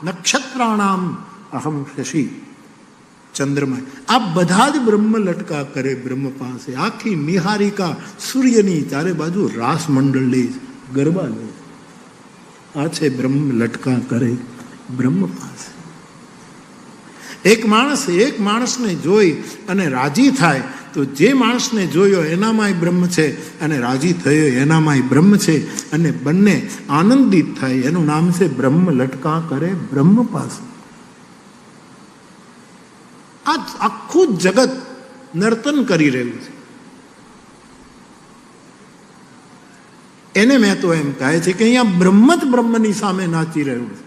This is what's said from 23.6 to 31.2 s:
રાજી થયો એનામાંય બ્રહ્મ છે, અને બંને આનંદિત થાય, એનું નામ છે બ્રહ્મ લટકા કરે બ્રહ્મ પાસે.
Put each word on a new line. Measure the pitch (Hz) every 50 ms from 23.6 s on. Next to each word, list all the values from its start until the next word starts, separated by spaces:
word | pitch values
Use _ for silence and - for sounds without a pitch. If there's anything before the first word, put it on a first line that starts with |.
| 160 151 156 135
રાજી | 120 120 131 135 143 180 170
થયો | 170 - 139 143 156 156 147
એનામાંય | 123 123 139 143 160 160 156 156 143 135
બ્રહ્મ | 120 - 127 139 170 202 208 196
છે, | - - 160 139 - - - - - -
અને | - 156 170 151
બંને | 123 - 123 143 156 190 202 208 180 131 110 104 - - - -
આનંદિત | 143 151 170 208 254 277 262 220 196 170 143 - - -
થાય, | - 131 127
એનું | 131 123 139 170 180 160
નામ | 147 151 156 165 180
છે | 175 175 196 170 135 120
બ્રહ્મ | 147 131 139 165 185 180
લટકા | 151 123 127 131 - - - 156 156 165 165 -
કરે | 139 139 151 175 196 170 127 107
બ્રહ્મ | 135 139 139 175 208 233 240
પાસે. | - - 147 127 120 - - - - - - - - - - - - - -